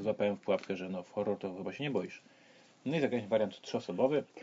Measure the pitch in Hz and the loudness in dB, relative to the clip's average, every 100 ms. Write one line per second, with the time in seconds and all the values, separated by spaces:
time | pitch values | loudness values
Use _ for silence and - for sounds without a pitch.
0 | 104 104 104 98 - 95 - 95 92 92 | -2 2 2 0 0 0 0 -6 -4 -6
1 | - - 101 98 98 90 95 95 147 117 | -6 -2 0 0 -4 -6 -6 -4 -2 -2
2 | 90 - - - - - - - 127 160 | -2 -8 -20 -20 -20 -20 -20 -10 -2 2
3 | 127 120 104 110 104 - - 120 - 90 | 2 0 2 2 2 -2 -6 -4 -2 2
4 | 127 147 135 - | 4 4 0 -8